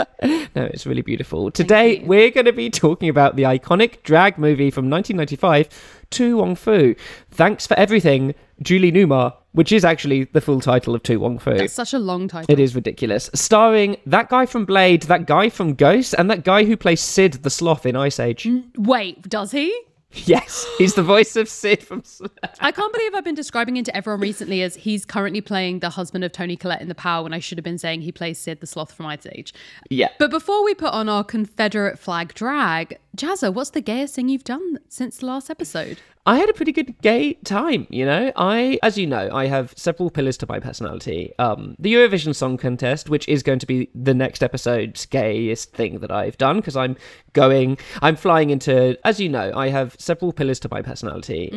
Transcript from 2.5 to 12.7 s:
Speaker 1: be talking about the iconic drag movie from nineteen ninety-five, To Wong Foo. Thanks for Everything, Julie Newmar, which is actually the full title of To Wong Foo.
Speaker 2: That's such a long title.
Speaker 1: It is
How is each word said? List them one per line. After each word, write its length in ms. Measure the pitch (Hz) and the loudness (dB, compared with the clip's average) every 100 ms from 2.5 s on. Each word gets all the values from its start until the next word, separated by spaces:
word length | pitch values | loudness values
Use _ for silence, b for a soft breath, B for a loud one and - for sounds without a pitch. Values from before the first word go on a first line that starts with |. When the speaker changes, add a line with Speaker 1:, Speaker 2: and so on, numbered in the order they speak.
Speaker 1:
be 160 | 240 233 | 2 -2
talking 400 | - 151 175 165 | 0 0 2 0
about 260 | 143 139 135 | 4 4 4
the 80 | |
iconic 600 | 131 131 - 180 226 - | 2 2 2 2 2 -2
drag 340 | - 160 202 151 | 2 4 4 2
movie 320 | 151 139 139 | 2 2 0
from 160 | 139 131 | 0 -2
nineteen 300 | 160 - 185 | -2 -2 -4
ninety-five, 500 | 147 143 185 147 160 B B B B | -4 0 2 4 2 B B B B
To 260 | - 240 233 | 0 2 2
Wong 180 | 180 180 | 0 -2
Foo. 400 | 226 208 127 - B B B | 2 4 4 2 B B B
Thanks 340 | - 175 - - | 2 2 2 0
for 60 | - | 2
Everything, 580 | 202 220 165 135 135 - b b | 4 4 4 4 0 -6 b b
Julie 300 | 147 185 180 | 0 4 4
Newmar, 420 | 175 175 131 123 - _ | 6 4 4 0 -4 _
which 180 | 160 160 | 0 4
is 120 | 220 | 4
actually 420 | 170 160 143 135 135 | 4 2 0 -2 0
the 140 | 147 | 0
full 200 | - 135 | 0 0
title 320 | 131 123 123 117 | 2 2 0 -2
of 60 | |
To 140 | - 110 | 0 0
Wong 220 | 120 117 | 0 -2
Foo. 160 | 131 - | -2 0
Speaker 2:
That's 160 | - | 0
such 200 | - - | -4 -6
a 60 | 269 | -4
long 280 | 190 180 190 | -4 -4 -6
title. 260 | 170 160 | -2 2
Speaker 1:
It 60 | 143 | 4
is 160 | 135 | 4